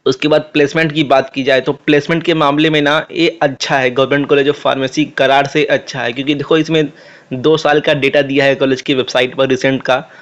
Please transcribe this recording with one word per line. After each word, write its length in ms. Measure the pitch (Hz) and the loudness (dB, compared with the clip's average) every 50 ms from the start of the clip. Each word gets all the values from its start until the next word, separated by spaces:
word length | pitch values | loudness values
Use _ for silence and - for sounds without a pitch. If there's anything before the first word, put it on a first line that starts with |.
| - | -2
उसके 220 | 135 131 - - | -2 -2 0 0
बाद 140 | 151 151 151 | 2 2 0
placement 500 | 151 - - 151 147 135 - 160 160 151 | 0 0 -2 0 0 0 0 0 0 0
की 120 | 143 160 147 | 0 -2 0
बात 280 | 127 139 135 127 - - | 2 2 2 2 -2 -6
की 100 | 139 127 | -4 0
जाए 180 | 135 131 131 | 0 0 0
तो 120 | 127 147 143 | 0 -2 -4
placement 500 | - - 151 147 147 - - 165 165 165 | -4 0 2 2 2 2 0 -2 -2 0
के 100 | 170 165 | 0 0
मामले 360 | 160 147 139 143 151 156 156 | 2 2 2 2 2 2 2
में 120 | 156 151 | 2 2
ना 260 | 147 143 151 156 - - | 0 2 0 -2 -2 -4
ये 280 | - - 165 170 165 - | -2 -2 -2 0 0 0
अच्छा 360 | 151 139 131 - - - 147 | -2 -2 -2 -4 -4 -2 0
है, 180 | 135 127 127 123 | 0 0 0 0
Government 360 | 139 131 123 143 143 139 143 147 | 0 0 0 0 0 2 2 2
College 220 | 143 135 147 143 | 2 2 0 0
of 80 | - - | -2 -2
Pharmacy 420 | 131 131 135 135 131 - 156 143 - - | -2 -2 -2 -4 -4 -2 -2 -4 -2 -2
कराड़ 300 | - 135 131 135 143 143 | 0 2 2 4 2 2
से 180 | 143 - 151 143 | 0 0 -2 0
अच्छा 360 | - 143 131 - - - 131 | 0 -2 -2 -4 -6 -10 -8
है, 120 | 117 123 120 | -6 -6 -6
क्योंकि 220 | 139 131 147 147 | -6 -4 -4 -4
देखो 220 | 139 139 - 165 | -4 -2 0 0
इसमें 320 | 160 156 160 160 156 151 139 - - - - - - _ - 131 | 0 0 0 0 0 0 -2 -6 -14 -20 -20 -20 -20 _ -12 -8
दो 240 | 127 123 151 160 | -2 0 2 2
साल 220 | 156 - 147 147 151 | 2 2 0 0 0
का 140 | - 160 147 | 2 0 0
डेटा 280 | 139 131 139 147 147 | 0 0 0 2 0
दिया 240 | 139 135 139 139 139 | 0 0 0 0 2
है 100 | 139 135 | 2 2
college 260 | - 139 135 131 127 | 2 0 0 0 -2
की 120 | - - 139 | -2 -4 -2
website 420 | 127 123 - - 127 127 127 127 | -2 -2 -2 -2 -2 -2 -2 0
पर 120 | 131 135 | -2 0
recent 360 | 131 131 127 - 135 135 120 - | 0 0 0 0 0 -2 -2 -2
का, 200 | - 127 135 - - - - | -2 -2 -2 -2 -8 -20 -20